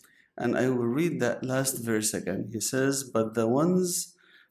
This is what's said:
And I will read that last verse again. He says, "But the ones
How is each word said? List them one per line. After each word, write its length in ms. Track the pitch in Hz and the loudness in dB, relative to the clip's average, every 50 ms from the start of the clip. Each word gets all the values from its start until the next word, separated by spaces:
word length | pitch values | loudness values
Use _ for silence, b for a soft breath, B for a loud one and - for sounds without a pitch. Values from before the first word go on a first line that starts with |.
| b b b b b b b | b b b b b b b
And 200 | - 123 120 - | -4 -2 0 0
I 120 | - 127 131 | 2 2 2
will 180 | 127 120 120 | 2 0 0
read 320 | 117 120 151 175 170 147 123 | 0 0 0 0 0 0 0
that 240 | 120 117 - - 127 | 0 0 0 -2 -4
last 400 | 127 131 131 135 135 - 127 113 | -2 0 0 0 -2 -2 -4 -2
verse 300 | 117 113 107 107 - - | 0 0 0 0 0 -2
again. 360 | 90 - 85 95 - 113 113 | -2 -2 -2 -4 -4 -4 -6
He 100 | 117 107 | -6 -6
says, 420 | - - 135 131 135 139 135 135 139 | -4 -2 0 0 2 2 0 -2 -2
"But 320 | - - 113 113 110 - | -2 0 0 0 0 0
the 120 | 117 113 | 0 2
ones 680 | 113 123 143 160 180 185 180 185 175 175 - - - b b b b b b b b | 4 4 4 4 4 4 2 2 0 -2 -4 -6 -8 b b b b b b b b